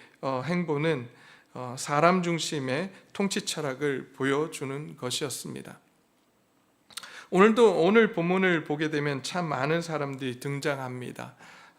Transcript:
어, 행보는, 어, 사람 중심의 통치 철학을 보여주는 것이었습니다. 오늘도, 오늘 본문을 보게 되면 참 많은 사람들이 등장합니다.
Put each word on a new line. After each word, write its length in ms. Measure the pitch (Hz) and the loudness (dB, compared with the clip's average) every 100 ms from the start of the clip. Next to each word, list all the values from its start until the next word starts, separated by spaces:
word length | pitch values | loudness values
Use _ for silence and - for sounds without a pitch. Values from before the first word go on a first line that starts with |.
| - - | -20 -8
어, 220 | 139 131 | -4 -4
행보는, 640 | 127 175 165 143 160 143 123 - - - _ | -2 -2 -2 0 0 -2 -4 -16 -20 -20 _
어, 200 | 123 123 131 | -12 -10 -8
사람 440 | - 147 165 185 | -2 4 6 6
중심의 720 | 175 165 - 151 131 135 190 - _ | 2 -2 -2 -4 -4 -4 -6 -12 _
통치 300 | - 196 202 | -4 -2 -2
철학을 720 | - - 147 127 147 131 - | -6 -6 -6 -2 -2 -4 -6
보여주는 800 | - 135 139 165 - 135 139 160 160 | -4 0 0 -2 -6 -8 -8 -10 -10
것이었습니다. 840 | 127 120 143 123 - 67 - - _ _ _ _ _ _ _ _ _ _ _ - - - - | -6 -4 -6 -8 -10 -12 -14 -18 _ _ _ _ _ _ _ _ _ _ _ -18 -18 -18 -2
오늘도, 520 | 185 214 220 226 170 | 6 6 8 6 6
오늘 300 | 170 220 214 | 6 6 6
본문을 520 | 175 170 185 190 170 | 2 0 2 4 2
보게 260 | 143 147 160 | 0 -2 -2
되면 320 | 151 147 135 | 0 -2 -4
참 240 | 127 180 165 | -4 -4 -4
많은 340 | 139 139 165 | -2 0 0
사람들이 580 | 170 151 143 135 135 123 | -2 -4 -6 -6 -6 -6
등장합니다. 960 | 143 143 151 139 127 123 123 - 135 - - - - | -6 -4 -4 -4 -6 -8 -10 -12 -14 -16 -20 -20 -20